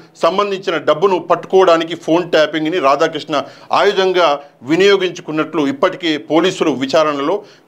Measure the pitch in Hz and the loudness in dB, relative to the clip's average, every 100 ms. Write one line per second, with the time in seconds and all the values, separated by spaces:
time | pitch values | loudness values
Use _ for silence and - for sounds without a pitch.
0 | - - 170 190 208 190 196 160 143 151 | -12 -2 0 0 -2 -4 -4 -2 0 0
1 | 196 180 - 170 - 190 180 165 165 165 | 0 0 0 -4 2 4 4 4 0 -6
2 | - 160 220 165 151 160 156 180 139 151 | -2 -2 2 0 2 -2 -4 0 2 2
3 | 160 151 143 143 - - - 147 190 190 | 0 -2 -6 -6 -6 -14 -4 0 2 2
4 | 190 180 165 143 - _ 120 170 196 196 | 0 2 2 0 -6 _ -4 2 4 2
5 | 185 - - 156 151 165 139 135 185 160 | 0 -6 -6 -6 -4 -2 -4 0 -2 -2
6 | 170 151 - 156 180 - 170 127 135 160 | -4 -4 -2 0 0 0 -2 -2 0 0
7 | 156 143 143 196 - - | 0 -2 -4 -4 -8 -20